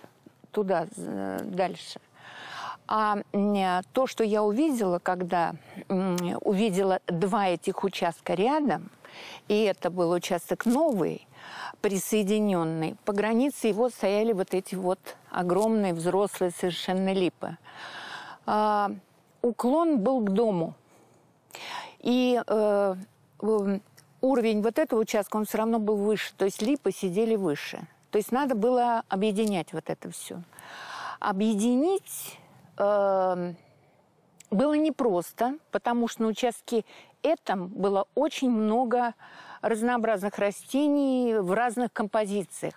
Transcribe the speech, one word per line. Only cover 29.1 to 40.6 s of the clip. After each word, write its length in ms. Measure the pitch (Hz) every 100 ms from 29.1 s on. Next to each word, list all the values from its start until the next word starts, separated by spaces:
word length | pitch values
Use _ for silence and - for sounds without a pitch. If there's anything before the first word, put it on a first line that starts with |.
| 196 214 202 214 190 151
вот 160 | 160 -
это 200 | - 180
все. 300 | 170 - - 175 - - - - - - -
Объединить, 1160 | - 190 220 208 233 247 320 381 - - - - - - - -
э, 760 | 202 208 196 190 185 180 175 170 _ _ _ _ _ _ _ _ -
было 220 | 202 277
непросто, 840 | 302 311 269 247 175 170 - 240 294 _
потому 360 | 202 247 240 233
что 160 | -
на 60 | 220
участке 560 | 208 247 - - 233 - - - _
этом 460 | 277 330 - 185 180
было 380 | - 196 196 202 -
очень 340 | 311 - 254
много 640 | 226 214 226 254 247 240 - - - - -
разнообразных 760 | 214 226 240 247 226 208 202 -
растений 960 | 202 -